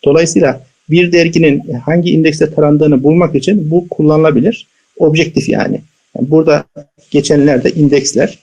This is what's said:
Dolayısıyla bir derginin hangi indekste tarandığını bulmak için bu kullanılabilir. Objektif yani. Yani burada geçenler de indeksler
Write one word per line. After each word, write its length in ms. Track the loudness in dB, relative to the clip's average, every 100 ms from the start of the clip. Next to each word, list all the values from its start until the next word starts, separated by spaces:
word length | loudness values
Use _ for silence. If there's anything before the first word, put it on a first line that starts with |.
Dolayısıyla 560 | 2 2 2 0 0 -2 -10 _ _
bir 220 | 0 2
derginin 500 | 2 0 2 0 0 -4 -10
hangi 260 | -4 -2 0
indekste 400 | 0 0 0 -2
tarandığını 520 | 0 2 2 2 2
bulmak 320 | 2 2 0
için 360 | -2 -2 -2 0
bu 180 | -2 -4
kullanılabilir. 760 | -2 0 2 2 2 0 -4 -12 _ _ -2
Objektif 500 | 0 0 -2 -4 -4
yani. 320 | -4 -4 -6 -10 _ _ -8
Yani 140 | -2
burada 340 | 0 2 0 -4 -20 -20 _ _
geçenler 540 | -4 0 2 2 0
de 60 | -2
indeksler 680 | 0 2 2 -2 -2 -2 -4